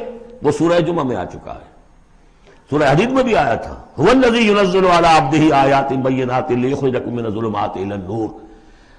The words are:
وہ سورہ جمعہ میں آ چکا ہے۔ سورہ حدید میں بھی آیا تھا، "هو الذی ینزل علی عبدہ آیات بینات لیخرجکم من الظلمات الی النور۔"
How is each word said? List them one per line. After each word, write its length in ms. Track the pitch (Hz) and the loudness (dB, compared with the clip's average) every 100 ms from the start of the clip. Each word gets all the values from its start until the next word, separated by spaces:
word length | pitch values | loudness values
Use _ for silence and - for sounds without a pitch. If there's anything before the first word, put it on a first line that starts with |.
| - - - - | -4 -14 -18 -6
وہ 100 | 139 | -2
سورہ 280 | 147 165 175 | 0 2 2
جمعہ 240 | 165 170 | 0 -2
میں 120 | 135 113 | -4 -4
آ 100 | 80 | -8
چکا 300 | - - - | -12 -16 -18
ہے۔ 160 | - - _ _ _ _ _ _ - - _ | -20 -20 _ _ _ _ _ _ -20 -20 _
سورہ 140 | 147 | 0
حدید 280 | 147 147 233 | 2 2 2
میں 120 | 262 | 0
بھی 120 | 240 196 | 0 0
آیا 200 | 139 110 | 0 -2
تھا، 300 | - - - - | -6 -14 -14 0
"هو 40 | 160 | 2
الذی 420 | 262 254 233 220 | 4 4 2 2
ینزل 340 | 208 196 185 185 | 2 2 2 2
علی 220 | 175 165 | 4 4
عبدہ 480 | 160 143 156 156 143 | 4 2 2 4 4
آیات 380 | 139 139 135 | 4 2 0
بینات 580 | 131 131 131 127 127 123 | -2 -2 -2 -2 -2 -2
لیخرجکم 640 | 123 127 135 135 123 - 120 | -2 -2 -2 -2 -2 -4 -6
من 100 | 117 | -6
الظلمات 440 | 104 113 104 104 - | -4 -4 -4 -6 -6
الی 160 | 98 | -8
النور۔" 380 | 101 92 113 110 - - - - - _ | -8 -8 -6 -8 -10 -20 -20 -20 -20 _